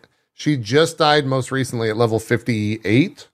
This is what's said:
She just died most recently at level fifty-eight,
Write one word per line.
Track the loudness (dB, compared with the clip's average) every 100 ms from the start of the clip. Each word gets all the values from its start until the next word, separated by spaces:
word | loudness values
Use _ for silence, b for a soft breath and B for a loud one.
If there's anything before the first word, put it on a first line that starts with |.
| _ _ _
She | -8 -4 -4
just | 0 2 2 2
died | 2 2 0
most | -2 -2
recently | -4 -4 -4 -2
at | 0
level | 0 0
fifty-eight, | -2 -2 -2 -2 -2 -4 2 2 2 -2 -20